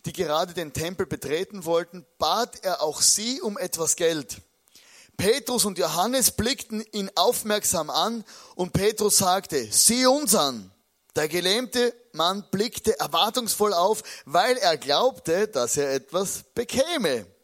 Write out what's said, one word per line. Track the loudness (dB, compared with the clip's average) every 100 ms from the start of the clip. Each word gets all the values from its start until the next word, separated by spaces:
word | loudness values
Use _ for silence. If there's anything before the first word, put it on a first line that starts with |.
| -10
die |
gerade | -6 0 0 0
den | -4 -6
Tempel | -6 -6 -4 -6
betreten | -6 -4 -4 -4 -8
wollten, | -2 -2 -2 -14 -20 _
bat | 0 0 -2 -4
er | -4 -2
auch | -2 2
sie | 2 2 -2 -4
um | -6 -6
etwas | -6 -2 -2 2
Geld. | 2 0 -6 -14 _ _ _ -20 -20 -20 -16 -2
Petrus | 2 2 0 0
und | 0 0
Johannes | -2 0 0 2 0
blickten | 0 -2 -4 -6 -8 -6
ihn | -6 -4 2
aufmerksam | 2 0 -2 -2 0 -2 -2
an | -2 -2 -4 -10 -20 -16 -6
und | -4
Petrus | 0 0 0 2 2
sagte, | 2 0 0 -4 0
„Sieh | 2 4 6 4
uns | 4 4 2
an.“ | 2 -4 -12 _ _ _ _ -2
Der | 0
gelähmte | 0 2 0 0 0 0 -2 _
Mann | -2 -2 -2 -4
blickte | -2 -2 0 -2 0
erwartungsvoll | 0 2 2 2 -4 0 2
auf, | 4 2 2 -4 -18 0
weil | 2 2 2
er | 2 0
glaubte, | 0 2 2 0 -2 0 0
dass | 0 0 0
er | 0
etwas | -2 -2 -4 -4 -6 -8
bekäme. | -6 -2 0 0 0 0 -2 -4 _